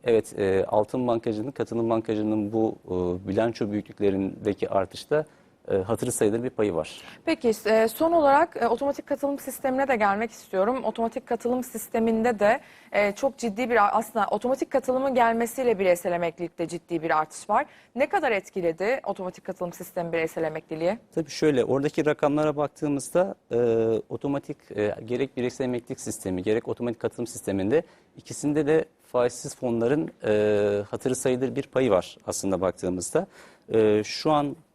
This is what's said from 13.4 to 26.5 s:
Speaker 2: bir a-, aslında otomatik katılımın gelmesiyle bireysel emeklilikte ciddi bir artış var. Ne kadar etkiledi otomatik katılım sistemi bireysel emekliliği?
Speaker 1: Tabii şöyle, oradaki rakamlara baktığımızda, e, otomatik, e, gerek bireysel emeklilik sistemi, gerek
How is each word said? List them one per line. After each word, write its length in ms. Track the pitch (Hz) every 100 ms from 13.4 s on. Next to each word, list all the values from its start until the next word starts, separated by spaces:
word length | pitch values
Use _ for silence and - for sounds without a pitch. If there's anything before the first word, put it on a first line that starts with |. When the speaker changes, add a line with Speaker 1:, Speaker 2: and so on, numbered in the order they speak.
| 233 196 254
Speaker 2:
bir 160 | 233
a-, 60 | 202
aslında 360 | 220 226 226 202
otomatik 400 | 214 247 262 -
katılımın 440 | 269 254 254 277
gelmesiyle 640 | 247 233 226 233 - 240 196
bireysel 320 | 190 175 190
emeklilikte 560 | 170 170 160 170 - 165
ciddi 360 | 165 _ 170
bir 160 | 160 156
artış 300 | 156 - -
var. 160 | 220 294 - _
Ne 140 | 233 294
kadar 220 | 392 294
etkiledi 720 | 202 - 196 170 165 196 262
otomatik 420 | - 196 185 -
katılım 280 | - 180 175
sistemi 400 | - 180 180 170
bireysel 300 | 165 160 -
emekliliği? 540 | 160 156 - 156 170 226 _
Speaker 1:
Tabii 140 | - 160
şöyle, 360 | - 156 135
oradaki 400 | - 135 147 -
rakamlara 520 | 151 147 147 147 151 147
baktığımızda, 800 | 143 - 151 139 135 170 196 - _
e, 60 | 120 120 113 113 110 -
otomatik, 480 | - 143 143 - 147 _
e, 200 | 104 104 -
gerek 320 | 110 123 135 -
bireysel 280 | 123 -
emeklilik 340 | 127 123 - -
sistemi, 440 | - - 95 92
gerek 240 | 98